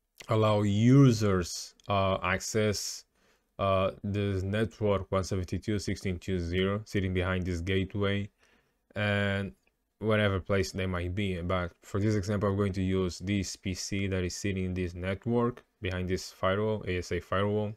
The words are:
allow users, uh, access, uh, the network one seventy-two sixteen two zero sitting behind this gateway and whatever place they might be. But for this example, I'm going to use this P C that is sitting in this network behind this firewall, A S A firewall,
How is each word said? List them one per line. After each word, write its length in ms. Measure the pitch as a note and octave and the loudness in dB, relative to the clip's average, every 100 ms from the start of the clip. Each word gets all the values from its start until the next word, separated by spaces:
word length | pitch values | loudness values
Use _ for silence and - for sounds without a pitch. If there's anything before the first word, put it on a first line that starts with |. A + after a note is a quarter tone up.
| _ - - | _ -20 -2
allow 340 | A2 G#2+ G#2 | 2 4 4
users, 1120 | G#2 G2+ A#2+ C3+ C#3 A2 G#2 F#2 E2+ - - - - | 2 4 8 10 8 6 2 2 0 -8 -12 -16 -2
uh, 300 | G2 F#2+ F#2+ | 0 2 0
access, 840 | F2+ F#2 - A2 G#2+ G#2 - - - _ _ _ _ - | 0 -2 -2 0 0 -2 -6 -12 -16 _ _ _ _ -2
uh, 320 | G2 F#2+ F#2+ - | 0 2 0 -2
the 380 | G2+ G2+ G2+ F#2+ | -4 -2 0 0
network 680 | F#2+ G#2+ A2+ - G#2 G2 F#2 | -2 -2 -2 -2 0 0 0
one 120 | F#2+ | -2
seventy-two 540 | F2+ F#2+ F2+ F#2+ - G#2 | -2 -4 -4 -4 -2 -4
sixteen 400 | - G2 G2 F2 | -2 -4 -4 -6
two 220 | - F#2 | -4 -2
zero 420 | E2+ F2+ F#2+ G#2 G#2+ | 0 0 0 -2 -2
sitting 280 | G#2 F#2+ | -2 0
behind 320 | F#2 F2+ F#2 F2+ | 0 0 -2 -2
this 160 | F2 | -4
gateway 680 | F2+ F#2+ F#2+ G2+ G2 G2+ G2 _ _ _ _ _ _ G#2 | -2 -2 -2 -2 -2 -2 -4 _ _ _ _ _ _ -4
and 560 | G#2 G2+ G2+ G2 G2 - _ _ _ _ | 0 2 2 0 -4 -10 _ _ _ _
whatever 400 | G#2+ G#2+ G#2 F#2+ | 0 2 2 0
place 320 | - G2 F#2 | 2 0 0
they 160 | G2 F#2 | -2 -2
might 260 | F2+ F2+ | -2 -2
be. 260 | F#2 G2 F2+ | -2 -2 -2
But 300 | F2 F#2 E2+ - | -2 -2 -2 -8
for 160 | - G2+ | -6 -2
this 160 | G#2+ G#2+ | 0 0
example, 340 | F#2+ G#2 G2+ | 0 0 2
I'm 80 | G2 | 2
going 160 | G2+ | 0
to 80 | F#2+ | 0
use 380 | F#2+ F#2+ F#2 - | 2 2 0 -4
this 360 | F#2 G2+ F2+ - | -2 -2 -2 -6
P 200 | G2 F2+ | -6 -6
C 320 | - G2+ G2 | -4 -4 -2
that 160 | F#2+ | -2
is 120 | F2+ - | -2 -4
sitting 300 | G2+ F#2+ F#2 | -4 -2 -2
in 80 | |
this 220 | F2+ F2+ F2 | -2 -4 -4
network 680 | F#2 G2 A#2+ A#2+ A#2+ A#2+ _ _ | -4 -4 0 0 0 -4 _ _
behind 260 | F#2+ F2+ F2+ | -4 -2 -2
this 220 | F#2 - | -2 -4
firewall, 520 | - F#2+ G2 A2 G#2+ - | -2 0 0 0 -2 -4
A 100 | F2+ | -4
S 140 | - | -2
A 80 | F2+ | -6
firewall, 560 | - F#2+ G#2 G#2 G#2 | -2 -2 0 0 -4